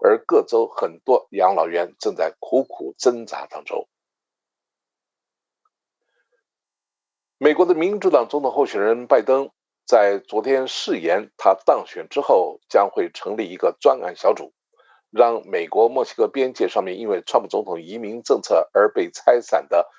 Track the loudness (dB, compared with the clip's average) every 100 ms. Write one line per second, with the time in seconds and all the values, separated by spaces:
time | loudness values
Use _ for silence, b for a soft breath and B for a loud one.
0 | 2 2 2 0 2 0 -2 -2 -6 -4
1 | 0 0 0 0 0 2 0 -2 -4 -6
2 | -6 -4 -6 -6 -4 -2 -2 -8 -14 -4
3 | -2 -2 -4 -14 -14 -16 -12 -12 -12 _
4 | _ _ _ _ _ _ _ _ _ _
5 | _ _ _ _ _ _ _ _ _ _
6 | _ _ _ _ _ _ _ _ _ _
7 | _ _ _ 0 2 4 2 2 0 -2
8 | 2 2 2 -2 -2 0 -2 0 0 0
9 | 2 2 2 0 -2 _ _ _ 2 4
10 | 4 0 -4 -6 -2 -2 -2 -6 -6 -4
11 | -2 -2 -4 -2 0 2 2 0 -2 -14
12 | -10 -4 2 2 2 -6 _ 2 2 0
13 | -6 -6 -10 -6 -8 -4 -4 0 2 2
14 | -4 -4 -2 -2 -4 _ _ _ b b
15 | b 2 2 0 -4 -6 -2 2 2 2
16 | -4 -2 -2 0 -4 -2 -4 -2 -4 -6
17 | -4 -6 -2 -4 -2 -6 -6 -10 -12 -12
18 | -10 -6 -2 -2 0 0 2 2 2 0
19 | -6 -2 2 2 0 -4 -2 -2 -2